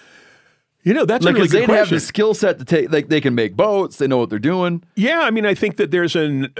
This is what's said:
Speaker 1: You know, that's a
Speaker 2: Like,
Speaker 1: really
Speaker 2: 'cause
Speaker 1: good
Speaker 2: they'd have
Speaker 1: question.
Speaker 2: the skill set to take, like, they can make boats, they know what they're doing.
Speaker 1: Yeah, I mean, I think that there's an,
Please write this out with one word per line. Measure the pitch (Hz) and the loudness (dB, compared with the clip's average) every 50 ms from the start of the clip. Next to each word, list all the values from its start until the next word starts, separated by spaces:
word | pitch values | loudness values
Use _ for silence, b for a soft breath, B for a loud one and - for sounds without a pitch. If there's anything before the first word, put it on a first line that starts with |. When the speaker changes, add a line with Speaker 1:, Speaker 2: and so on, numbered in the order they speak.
| b b b b b b b b b b b b b _ _ _ _ | b b b b b b b b b b b b b _ _ _ _
Speaker 1:
You | 175 233 | 0 2
know, | 311 - | 2 2
that's | 170 226 254 170 | 0 0 2 2
a | - | 2
Speaker 2:
Like, | 269 | 4
Speaker 1:
really | 214 190 | 4 2
Speaker 2:
'cause | 143 | 2
Speaker 1:
good | 165 214 | 2 2
Speaker 2:
they'd | 247 214 214 | 4 4 4
have | 208 208 170 | 2 2 2
Speaker 1:
question. | 170 | 0
Speaker 2:
the | 156 | -2
skill | - - - 202 208 220 208 | -4 -4 -2 0 0 0 0
set | - 214 185 160 - | 0 0 0 -2 -2
to | 127 | -2
take, | - 170 156 - - | 0 0 0 0 0
like, | 156 147 - - | -2 -2 0 0
they | 156 151 | -2 0
can | - 131 120 | 2 0 0
make | 120 110 101 92 | 0 -2 -2 0
boats, | 104 196 214 202 196 185 - - | 0 0 2 2 0 -2 -4 -4
they | - 139 | -4 -2
know | 135 131 | 0 0
what | 123 120 90 | 0 0 -2
they're | 107 107 | -4 -4
doing. | 107 156 180 185 180 175 175 170 - _ _ | -2 -2 0 0 -2 -2 -4 -6 -8 _ _
Speaker 1:
Yeah, | 202 208 262 330 339 | -2 0 0 0 0
I | 302 233 | 0 -2
mean, | 220 226 208 | -2 0 0
I | 208 185 | 0 0
think | - 220 208 - | 0 -2 -2 -2
that | - 190 147 | -2 -2 0
there's | 170 180 175 160 - | 0 0 0 0 0
an, | 165 156 151 143 135 135 - - | 0 0 0 -2 -4 -4 -6 -8